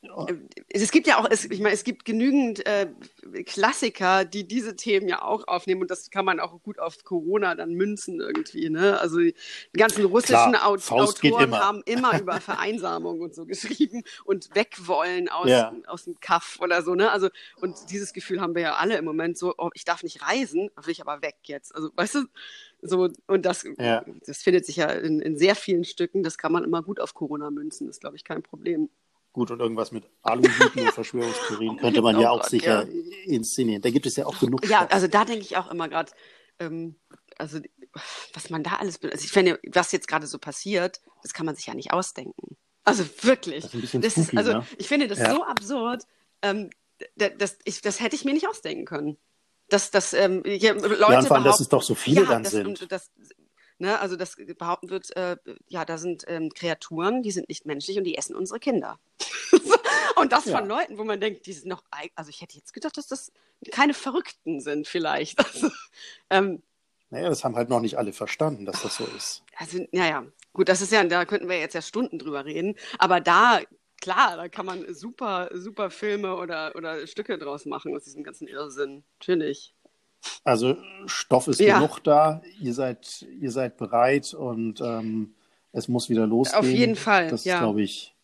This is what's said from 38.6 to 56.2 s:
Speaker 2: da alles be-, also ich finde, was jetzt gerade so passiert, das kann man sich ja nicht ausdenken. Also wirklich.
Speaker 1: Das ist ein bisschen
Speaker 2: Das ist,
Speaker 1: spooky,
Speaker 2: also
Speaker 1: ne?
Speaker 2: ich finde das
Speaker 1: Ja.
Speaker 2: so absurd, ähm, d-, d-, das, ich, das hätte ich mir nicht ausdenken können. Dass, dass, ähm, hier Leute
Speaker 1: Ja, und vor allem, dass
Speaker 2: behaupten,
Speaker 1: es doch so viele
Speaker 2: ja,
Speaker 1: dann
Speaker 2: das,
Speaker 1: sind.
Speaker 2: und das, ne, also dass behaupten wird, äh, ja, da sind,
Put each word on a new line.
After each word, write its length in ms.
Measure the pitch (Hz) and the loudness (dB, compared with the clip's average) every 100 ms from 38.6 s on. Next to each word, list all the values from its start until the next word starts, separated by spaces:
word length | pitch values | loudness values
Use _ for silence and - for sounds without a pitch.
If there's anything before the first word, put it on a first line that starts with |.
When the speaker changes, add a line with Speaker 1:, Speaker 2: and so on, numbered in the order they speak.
Speaker 2:
da 140 | 156 185 | -4 -2
alles 200 | 196 170 | -4 -6
be-, 140 | 156 | -8
also 120 | - | -8
ich 80 | - | 0
finde, 280 | 202 180 170 - | 4 4 2 0
was 200 | - 175 | 0 2
jetzt 160 | 196 - | -2 -2
gerade 180 | 156 151 | -4 -4
so 140 | 147 | -12
passiert, 600 | - 143 196 202 180 - _ _ | -12 -10 -2 -2 -2 -6 _ _
das 120 | - | -16
kann 120 | - 160 | -8 -6
man 100 | 147 | -6
sich 120 | - | -10
ja 80 | 127 | -12
nicht 180 | - | -6
ausdenken. 640 | 175 185 - - - - - _ _ | -6 -6 -10 -16 -16 -20 -20 _ _
Also 200 | - 214 160 - | 0 0 -2 -2
wirklich. 440 | 220 254 - 147 - | 2 2 0 -10 -8
Speaker 1:
Das 0 | |
ist 100 | - | -8
ein 60 | |
bisschen 200 | 233 127 | -4 -2
Speaker 2:
Das 160 | 220 190 | 0 2
ist, 60 | |
Speaker 1:
spooky, 140 | 160 - | 2 2
Speaker 2:
also 160 | 208 | 2
Speaker 1:
ne? 120 | 117 120 - | 0 -2 -12
Speaker 2:
ich 80 | - | -2
finde 200 | 285 262 | 0 0
das 120 | 202 | 0
Speaker 1:
Ja. 120 | 113 | 2
Speaker 2:
so 120 | 294 | 2
absurd, 640 | - 247 208 269 226 240 - _ _ _ | -2 -6 -4 -4 -4 -6 -10 _ _ _
ähm, 300 | 202 202 196 - _ _ | -4 -2 -6 -14 _ _
d-, 80 | - - | -20 -2
d-, 200 | 202 - | -2 0
das, 200 | 202 - - | -4 -4 -10
ich, 160 | - | -6
das 180 | 208 - | -4 -2
hätte 160 | 233 311 | -2 -2
ich 100 | 277 | -2
mir 80 | |
nicht 140 | 294 392 | 0 -2
ausdenken 380 | 440 - - - | -6 -8 -10 -8
können. 320 | 151 147 151 _ _ _ _ _ | -6 -6 -8 _ _ _ _ _
Dass, 220 | 202 - | 2 4
dass, 220 | 202 185 | 0 2
ähm, 280 | - 190 185 | 2 2 2
hier 300 | 175 196 220 | -2 2 4
Leute 240 | 208 214 208 208 | 4 0 6 8
Speaker 1:
Ja, 80 | 170 | 8
und 80 | 131 | 8
vor 80 | 139 | 6
allem, 60 | |
dass 100 | 131 | 8
Speaker 2:
behaupten, 100 | 113 | 6
Speaker 1:
es 60 | 127 | 6
doch 140 | 139 | 2
so 100 | - | 2
viele 280 | 113 - 160 | -2 4 6
Speaker 2:
ja, 60 | 175 | 6
Speaker 1:
dann 140 | 117 | 4
Speaker 2:
das, 100 | 104 | 2
Speaker 1:
sind. 120 | 107 98 190 | -2 -2 -6
Speaker 2:
und 100 | 185 | -8
das, 200 | 185 - _ _ _ 76 _ _ _ | -10 -10 _ _ _ _ _ _ _
ne, 220 | 185 214 | -2 0
also 160 | 202 180 | -2 -4
dass 200 | 180 - 101 175 | -8 -10 -18 -10
behaupten 320 | 170 175 - | -4 -4 -4
wird, 260 | 185 - - | -10 -8 -6
äh, 220 | 180 175 - - _ | -4 -6 -10 -20 _
ja, 180 | 185 160 | -8 -6
da 140 | 165 | -6
sind, 240 | 175 170 | -6 -8